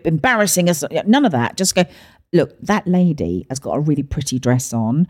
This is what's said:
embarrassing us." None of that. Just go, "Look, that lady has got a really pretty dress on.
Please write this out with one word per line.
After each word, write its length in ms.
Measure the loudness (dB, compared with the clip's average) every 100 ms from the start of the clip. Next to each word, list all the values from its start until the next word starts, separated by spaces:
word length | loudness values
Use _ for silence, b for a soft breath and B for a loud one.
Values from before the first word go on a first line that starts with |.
embarrassing 640 | -2 0 0 0 0 2 0
us." 160 | 0 -4 -4 2
None 180 | 4
of 80 | 4
that. 240 | 2 -2 -2
Just 180 | -2
go, 100 | 0 0 B B B -2
"Look, 200 | 0 0 -4
that 260 | -2 -2 2
lady 600 | 2 2 0 -4 -4 -6
has 100 | -10
got 140 | -4 -2
a 40 |
really 220 | 0 -2
pretty 360 | -2 -6 -6 -2
dress 360 | 0 0 0
on. 340 | -4 0 0